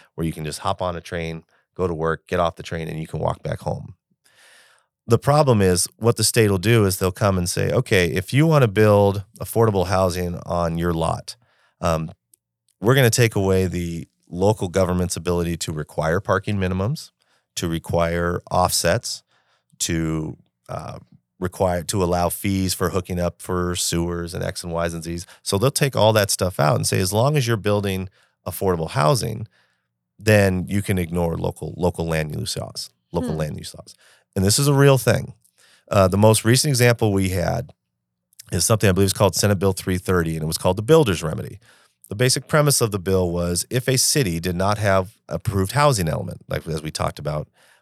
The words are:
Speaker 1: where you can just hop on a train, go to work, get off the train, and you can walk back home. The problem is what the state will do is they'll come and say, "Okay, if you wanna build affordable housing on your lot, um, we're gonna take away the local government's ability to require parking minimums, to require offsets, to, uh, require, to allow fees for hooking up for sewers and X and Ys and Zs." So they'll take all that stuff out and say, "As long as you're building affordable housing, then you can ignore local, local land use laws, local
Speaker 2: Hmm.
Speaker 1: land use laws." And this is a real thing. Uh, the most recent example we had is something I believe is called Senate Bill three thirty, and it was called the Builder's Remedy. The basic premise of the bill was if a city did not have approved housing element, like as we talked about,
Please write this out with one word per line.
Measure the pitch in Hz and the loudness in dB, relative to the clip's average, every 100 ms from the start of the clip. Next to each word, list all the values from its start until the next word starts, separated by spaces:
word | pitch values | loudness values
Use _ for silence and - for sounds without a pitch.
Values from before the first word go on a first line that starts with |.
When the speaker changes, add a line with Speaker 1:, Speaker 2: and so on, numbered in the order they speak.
| _ | _
Speaker 1:
where | - 82 | -6 -6
you | |
can | 85 | -4
just | 76 - | -10 -6
hop | 98 98 | -6 -4
on | 90 | -6
a | 85 | -8
train, | - 87 82 82 _ _ _ | -10 -8 -8 -10 _ _ _
go | - 90 | -6 -4
to | |
work, | 78 82 80 - | -2 -4 -4 -4
get | 90 | 0
off | 85 | 0
the | - | -2
train, | 85 82 82 | -10 -8 -8
and | 78 | -8
you | 80 | -8
can | 78 | -6
walk | 80 - | -4 -4
back | - - | -8 -8
home. | - - - - _ _ _ _ - _ _ _ _ _ - | -6 -8 -12 -20 _ _ _ _ -20 _ _ _ _ _ 0
The | 117 | 0
problem | 139 147 139 107 | 4 2 4 4
is | 95 90 - - | 4 2 0 0
what | 113 110 | 0 2
the | |
state | 107 123 107 | 0 2 2
will | 95 | 2
do | 104 117 | 2 4
is | 98 92 | 2 2
they'll | 92 | -2
come | - 104 92 | 0 0 0
and | 87 | -2
say, | 101 98 | -2 0
"Okay, | 95 - 98 87 | 0 2 2 2
if | 87 - | 0 -2
you | 123 165 | 2 4
wanna | 151 117 | 4 2
build | 101 107 101 101 98 - - | 4 6 6 4 0 -8 -14
affordable | - 113 113 98 90 | -6 2 2 2 0
housing | 95 92 90 87 87 | 2 0 0 -6 -6
on | - 87 85 82 | -6 -2 -2 -2
your | 87 | -2
lot, | 82 82 - - - _ _ _ - | 0 -2 -4 -8 -18 _ _ _ -6
um, | 87 80 80 - _ _ _ _ _ _ | -2 -2 -4 -14 _ _ _ _ _ _
we're | 101 | 2
gonna | 139 120 | 4 4
take | 127 113 | 4 2
away | 104 95 95 92 | 2 2 2 2
the | 87 85 82 - _ _ | -2 -4 -6 -10 _ _
local | 87 98 107 95 | 0 2 2 -2
government's | 95 90 90 87 92 | 0 2 0 -2 -4
ability | 82 87 85 82 | -2 -2 -2 -4
to | - | -6
require | 76 73 - 80 90 | -6 -6 -4 -2 -2
parking | - 98 113 101 | 0 -2 0 -4
minimums, | 92 92 104 160 - _ _ _ _ - | -2 -2 -4 -6 -10 _ _ _ _ -8
to | 87 | -4
require | 82 - 85 85 87 87 90 - | -6 -2 -2 0 0 -2 -4 -2
offsets, | 92 87 - 85 110 - - _ _ _ _ _ - | 0 2 2 2 0 -2 -12 _ _ _ _ _ -8
to, | - 82 80 80 78 - _ _ - | -4 -2 -2 -4 -6 -12 _ _ -14
uh, | 87 - - - _ _ - | -12 -12 -16 -18 _ _ -8
require, | 90 - 92 87 | -8 -2 -2 0
to | 80 104 | -4 -2
allow | 87 87 87 | 0 0 0
fees | - 101 95 92 | -2 -2 0 -2
for | - 90 | -2 -2
hooking | 92 - 87 | -2 -4 -4
up | 87 - | -4 -6
for | - 90 87 87 | -6 -4 -4 -4
sewers | - 85 85 85 85 | -2 -2 -2 -6 -8
and | 90 | -6
X | 90 - | -8 -8
and | 87 | -8
Ys | 85 85 | -4 -4
and | 85 | -6
Zs." | 82 85 - - | -8 -10 -12 -14
So | - 98 | -4 0
they'll | 107 | 0
take | - 139 110 | 0 -2 2
all | 107 | 4
that | 107 98 | 4 2
stuff | - 95 - | 0 -2 0
out | 147 110 | 0 2
and | 104 | 0
say, | 107 | -2
"As | 92 | 0
long | 104 135 | 0 2
as | 151 120 | 0 0
you're | 113 | -2
building | 101 104 101 95 92 _ _ _ - | 0 0 -2 -4 -8 _ _ _ -12
affordable | - 95 85 80 | -4 -2 0 -2
housing, | 135 147 127 - - 113 _ _ _ _ _ _ _ | 0 2 2 -2 -8 -12 _ _ _ _ _ _ _
then | 107 104 98 92 - | 4 6 6 2 -2
you | 101 | -2
can | 95 92 | 0 -2
ignore | 82 87 85 85 | -2 -2 -2 -2
local, | 87 - 80 - | -4 -6 -10 -2
local | 87 82 82 | -2 0 -2
land | 80 76 78 | -2 -4 -6
use | 78 - | -6 -8
laws, | - - - _ _ | -10 -12 -16 _ _
local | 170 254 | -6 -4
Speaker 2:
Hmm. | 78 | -4
Speaker 1:
land | 78 - | -6 -8
use | - | -14
laws." | - - - _ _ _ - | -18 -20 -20 _ _ _ 0
And | |
this | 95 120 | 2 2
is | 143 | 2
a | |
real | 139 139 135 | 6 6 6
thing. | 120 - - - _ _ _ _ - | 4 0 -2 -14 _ _ _ _ -2
Uh, | 101 95 | 2 4
the | 98 | 6
most | 107 110 | 6 6
recent | 110 131 151 | 4 2 2
example | 120 123 117 110 | 4 4 4 2
we | 98 95 | 2 0
had | 92 85 87 - _ _ _ _ _ _ _ - | 0 -2 -4 -8 _ _ _ _ _ _ _ -6
is | 95 | -2
something | - 113 104 | 0 2 4
I | |
believe | 90 98 | 4 2
is | |
called | - 101 | 4 2
Senate | - 104 98 | 2 0 2
Bill | 98 | 2
three | 90 98 90 | 0 -2 -4
thirty, | - 90 82 | 0 0 0
and | 80 | -4
it | 78 | -4
was | - | -2
called | 92 95 | 0 0
the | |
Builder's | 110 160 117 80 | 4 4 4 0
Remedy. | 78 76 - - _ _ _ _ - | -4 -6 -10 -14 _ _ _ _ -14
The | |
basic | 104 127 139 - | -2 0 0 0
premise | 156 147 131 | 2 2 2
of | 113 | 0
the | 101 | -2
bill | 87 95 90 | 0 2 2
was | 87 87 87 - | 0 -2 -4 -2
if | 123 131 | -2 0
a | 131 | 0
city | - 151 98 85 | 2 0 0 -2
did | 90 87 | -2 0
not | 98 98 | 0 0
have | 104 95 95 _ - | 2 2 0 _ -10
approved | 87 - 98 95 | -6 -4 -2 0
housing | 143 147 110 80 | 2 2 2 -2
element, | - - - - | -4 -6 -12 -8
like | 80 85 | -8 -6
as | 78 | -6
we | 78 | -6
talked | - 82 - | -4 -6 -4
about, | - 73 - _ _ _ | -6 -6 -8 _ _ _